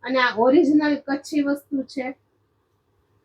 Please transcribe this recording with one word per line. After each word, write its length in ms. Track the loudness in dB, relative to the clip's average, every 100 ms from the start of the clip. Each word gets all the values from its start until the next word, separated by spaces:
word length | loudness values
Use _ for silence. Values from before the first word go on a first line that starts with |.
અને 140 | -4 -2
આ 140 | 0 2
ઓરિજિનલ 520 | 4 4 4 4 2 -2 -4
કચ્છી 360 | -8 -4 -4 -2
વસ્તુ 280 | -4 -4 -8 -8
છે. 140 | -10 -10 -12 _ _ _ _ _ _ _ _ _ _